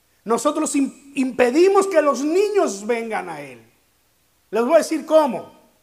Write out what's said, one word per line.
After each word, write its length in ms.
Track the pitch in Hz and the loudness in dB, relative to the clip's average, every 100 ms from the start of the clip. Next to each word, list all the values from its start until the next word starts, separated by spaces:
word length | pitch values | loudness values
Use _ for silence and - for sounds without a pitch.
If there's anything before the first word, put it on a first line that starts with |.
| _ _ 196 | _ _ -4
nosotros 480 | 226 294 302 302 | -2 -2 -2 -2
im-, 380 | 285 262 - - | -2 -2 -4 -14
impedimos 720 | - 262 233 247 277 381 392 392 | -4 -4 2 2 4 4 4 2
que 160 | 330 | 2
los 220 | 294 233 | 2 0
niños 600 | 294 349 415 415 302 196 | 0 0 0 0 -2 -4
vengan 440 | 214 233 226 202 175 | -6 -6 -4 -8 -8
a 120 | 151 | -12
Él. 220 | 143 117 113 _ _ _ _ _ _ _ _ | -14 -18 _ _ _ _ _ _ _ _ _
Les 140 | 220 | -4
voy 100 | 240 | 2
a 40 | 320 | 2
decir 280 | 302 320 - | 2 -6 2
cómo. 460 | 311 294 180 - - _ _ | 2 2 -2 -12 -20 _ _